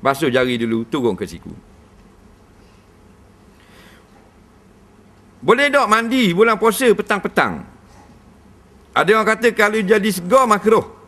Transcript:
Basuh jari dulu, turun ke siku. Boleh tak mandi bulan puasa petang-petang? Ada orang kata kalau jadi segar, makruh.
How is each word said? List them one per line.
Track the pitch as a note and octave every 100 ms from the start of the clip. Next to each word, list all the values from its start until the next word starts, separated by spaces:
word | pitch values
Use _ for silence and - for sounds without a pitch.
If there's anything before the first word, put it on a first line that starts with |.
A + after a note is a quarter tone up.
Basuh | C3 C3+ D#3+
jari | B2 B2+ A#2+
dulu, | A#2 A2+ A2+
turun | - A#2+ F#2+
ke |
siku. | F#2 E2+ F2 E2 - - _ _ - _ _ _ _ _ - _ _ _ _ _ _ _ _ _ _ - - - _ _ _ _ _ _ _ _ _ _ _ _ _ _
Boleh | C3 A#3+ C#4+
tak | C#4 A3+
mandi | G#3+ A#3 C4 A3
bulan | E3+ A3+ G#3+
puasa | A3+ G3+ B3+
petang-petang? | G3+ G#3 G#3 G3 - B2+ D#2 B1 - - - - - - - _ - _ - _
Ada | B2 D#3
orang | A3 G#3+
kata | A3 A3+
kalau | A3 G#3+ G#3+
jadi | F#3+ G#3+ G#3
segar, | F#3 F3 C4 B3+
makruh. | G#3 G#3+ A3+ - -